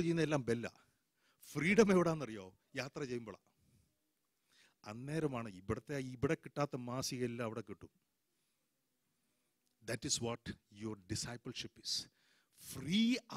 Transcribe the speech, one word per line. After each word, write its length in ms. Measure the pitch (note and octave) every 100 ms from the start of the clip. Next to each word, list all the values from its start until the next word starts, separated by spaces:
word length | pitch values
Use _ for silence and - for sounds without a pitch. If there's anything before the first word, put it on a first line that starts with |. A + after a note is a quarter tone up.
ചെയ്യുന്ന 200 | E3+ E3 D3+
എല്ലാം 160 | D3 A#2
ബെല്ലാ. 220 | A#2 G2+ - _ _ _ _ _ _ -
ഫ്രീഡം 360 | D3 E3 G#3 G3+
എവിടാന്നറിയോ? 520 | F#3 E3+ D#3+ A#2 G#2 F#2 - _ C3
യാത്ര 200 | C3+ D#3 C3
ചെയ്യുമ്പോഴാ. 300 | A#2+ G#2+ F2+ _ _ _ _ _ _ _ _ _ _ _ _ - _ G#2
അന്നേരമാണ് 580 | A#2 C#3 D#3+ D3+ B2 A2+ F#2
ഇവിടുത്തെ, 340 | G2 A2+ - C#3+ C3 B2+
ഇവിടെ 200 | C#3 D#3+
കിട്ടാത്ത 320 | - - C#3+ C3 B2
മാസിക 340 | B2+ - B2 B2
എല്ലാം 160 | A#2 A2+
അവിടെ 160 | A2 G2+
കിട്ടും. 220 | G2 - _ _ _ _ _ _ _ _ _ _ _ _ _ _ _ _ _ _ _ A2
That 160 | A#2+ D3
is 60 | - A#2
what 180 | A#2 - - _ G2+
your 120 | A2 G#2 F#2
discipleship 600 | G#2+ - A#2+ C3 - A2+ - -
is. 60 | - - _ _ _ _ - -
ഫ്രീ 320 | - C#3 G3+ A3+ B3 -